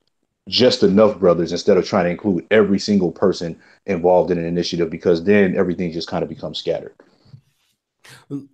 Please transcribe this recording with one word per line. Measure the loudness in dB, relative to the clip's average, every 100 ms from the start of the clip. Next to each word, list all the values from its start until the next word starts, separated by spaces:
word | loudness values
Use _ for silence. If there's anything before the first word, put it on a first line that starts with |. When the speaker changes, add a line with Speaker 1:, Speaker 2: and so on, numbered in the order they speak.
| _ _ _ _ -6
Speaker 1:
just | 2 2 4
enough | 2 4 4 4
brothers | 2 2 0
instead | -2 2 2
of |
trying | 2 -2
to | -2
include | -2 -2 -2 2
every | 2 4 0
single | 0 0 0
person | 0 0 0 -6 -10 _ _
involved | -8 0 2 2 2
in | -2
an | -2
initiative, | -4 -4 -4 -4
because | -2 0 0
then | 2 2 2 0
everything | -2 -2 -6
just | -6 -6
kinda | -6
becomes | -6 -8 -12 -10
scattered. | -6 -6 -8 _ _ _ _ -20 _ _ _ _ _ _ -20 -20 -14
Speaker 2:
L-, | -14 -14